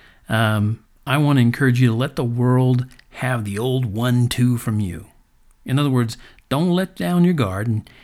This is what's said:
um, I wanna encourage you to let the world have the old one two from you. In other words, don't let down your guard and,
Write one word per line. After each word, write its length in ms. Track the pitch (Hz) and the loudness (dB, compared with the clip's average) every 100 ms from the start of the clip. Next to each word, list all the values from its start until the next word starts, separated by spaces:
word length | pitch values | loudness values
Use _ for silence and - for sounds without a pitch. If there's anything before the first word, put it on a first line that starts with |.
| - _ - | -20 _ -4
um, 560 | 110 110 107 104 113 _ _ - | 0 0 0 0 -4 _ _ -4
I 120 | 139 | 0
wanna 240 | 147 139 | 2 4
encourage 380 | 117 117 135 123 | 2 2 2 4
you 80 | 123 | 2
to 60 | |
let 220 | 113 139 151 | 2 -2 -4
the 80 | |
world 640 | 123 120 123 127 127 127 123 - _ | -4 0 2 2 2 0 -2 -12 _
have 340 | - 127 123 | -8 -6 -4
the 140 | 104 101 | -4 -4
old 260 | 127 131 | -2 -2
one 440 | 123 104 123 123 120 | -2 -2 0 2 2
two 280 | - 123 120 | 2 0 0
from 220 | 117 107 | -2 -4
you. 260 | 98 87 - _ _ _ _ _ | -4 -8 -16 _ _ _ _ _
In 140 | - 131 | -4 0
other 120 | 143 | 2
words, 260 | 127 113 - - - - | 0 0 -6 -18 -18 -4
don't 220 | 135 175 | -2 0
let 260 | 175 185 - | 0 -2 -6
down 280 | 175 175 | -2 2
your 100 | 175 | 2
guard 320 | 165 104 92 113 | 2 -2 -2 -4
and, 200 | 110 - - | -4 -6 -16